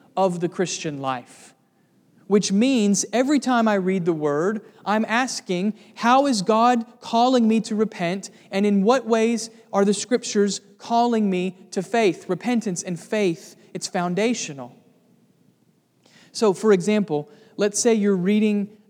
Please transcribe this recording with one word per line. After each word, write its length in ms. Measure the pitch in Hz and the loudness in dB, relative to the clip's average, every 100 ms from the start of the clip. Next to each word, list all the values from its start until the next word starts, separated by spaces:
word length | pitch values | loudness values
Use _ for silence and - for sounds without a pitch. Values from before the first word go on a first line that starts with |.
| _ - | _ -2
of 240 | 190 175 | 0 0
the 80 | 170 | -4
Christian 520 | - 180 - 165 143 | -4 -4 -6 -8 -6
life. 540 | 135 127 117 - - _ _ _ _ _ _ _ - | -6 -6 -10 -20 -20 _ _ _ _ _ _ _ 0
Which 240 | 202 - | 0 2
means 560 | 196 254 254 202 190 - | 2 2 2 2 0 0
every 260 | 226 262 294 | 0 2 0
time 300 | 254 240 220 | 2 2 2
I 60 | |
read 300 | 202 180 190 | 2 0 0
the 80 | 175 | 0
Word, 500 | 160 151 143 180 220 - - | 0 0 0 -2 -4 -10 -10
I'm 200 | - 214 | -4 -2
asking, 720 | 220 226 254 - - 180 202 - - | 0 -2 -2 -6 -6 -4 -4 -6 -12
"How 320 | - 233 262 285 | -4 2 4 4
is 160 | 220 | 0
God 420 | 180 220 240 247 226 - | 0 2 4 2 -2 -14
calling 460 | - 233 247 254 220 | -4 0 2 4 4
me 140 | 226 | 2
to 160 | 220 214 | 0 -2
repent? 540 | 214 - 170 196 - - - | -4 -4 -6 -6 -10 -20 -8
And 160 | 196 208 | -2 2
in 160 | 202 | 2
what 240 | 196 262 220 | 4 2 2
ways 420 | 226 226 233 - - _ | 0 0 -2 -6 -16 _
are 120 | 196 | 0
the 100 | 202 | 0
Scriptures 680 | 202 - 240 - 214 202 185 _ - | 0 -2 -4 -2 0 0 -2 _ -16
calling 520 | - 233 240 226 208 | -2 0 2 2 0
me 260 | 185 185 180 - | 0 -4 -8 -10
to 120 | - | -8
faith?" 460 | 180 233 208 165 - | -4 0 0 0 -4
Repentance 540 | 175 226 240 202 170 | -6 -2 -2 -2 -6
and 160 | 185 165 | -8 -10
faith, 560 | - 214 196 165 - - _ | -6 -2 -2 -2 -10 -20 _
it's 140 | 185 - | -12 -8
foundational. 880 | 185 175 175 226 240 - 139 123 - _ _ _ _ _ _ _ _ _ _ _ _ _ _ _ | -4 -4 -2 -2 -2 -8 -12 -16 -18 _ _ _ _ _ _ _ _ _ _ _ _ _ _ _
So, 200 | - 220 | -2 0
for 200 | 180 220 | 2 2
example, 560 | 190 170 214 196 147 147 - - - | 2 2 0 0 -4 -6 -16 -12 -4
let's 220 | 202 208 | -2 0
say 160 | 240 | 2
you're 220 | 226 202 196 | 2 2 0
reading 600 | 175 214 214 208 202 - | 2 2 2 0 -4 -12